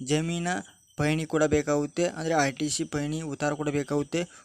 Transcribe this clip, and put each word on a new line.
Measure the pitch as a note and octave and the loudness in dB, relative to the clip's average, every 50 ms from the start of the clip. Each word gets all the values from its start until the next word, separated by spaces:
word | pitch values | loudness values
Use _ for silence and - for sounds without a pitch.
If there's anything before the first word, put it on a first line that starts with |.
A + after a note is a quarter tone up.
| C3+ | -2
ಜಮೀನ | B2+ D3 D3+ D#3+ E3 E3+ E3+ E3+ F3 F3+ G3 F#3+ - - _ _ _ _ | 0 2 2 2 0 -2 -2 -2 -2 -2 -4 -6 -10 -18 _ _ _ _
ಪಹಣಿ | - D3 D3+ D#3 D#3+ D#3+ | 0 0 2 2 0 0
ಕೂಡ | D3 - D#3 | 0 2 2
ಬೇಕಾಗುತ್ತೆ, | D#3 D3 D3 D3+ D3 D3+ D3 D3 D3 D3 - - F3 | 4 4 4 2 2 2 2 0 0 -2 -2 -2 -2
ಅಂದರೆ | F3 - D#3+ D#3+ D#3+ E3 | -2 -2 -4 -2 0 2
ಆರ್ | D#3 C#3+ C#3 C3 | 4 4 2 2
ಟಿ | C#3 D3+ D3 | -2 -2 -2
ಸಿ | - - E3 | -2 -2 -4
ಪಹಣಿ | - - D3 C#3+ D3 D#3 D#3+ | -4 -4 -4 -2 -2 -4 -4
ಉತ್ತಾರ | D#3+ D3+ C#3 - D3+ D3 D3 | -4 -6 -4 -2 -2 -2 0
ಕೂಡ | D3 D3+ D3 | 0 -2 -2
ಬೇಕಾಗುತ್ತೆ, | C#3 D3 C#3 - C#3+ D3 D3 D3 - E3 F3 - - - | -2 -2 -2 0 -2 -2 -2 0 -2 -2 -2 -4 -8 -16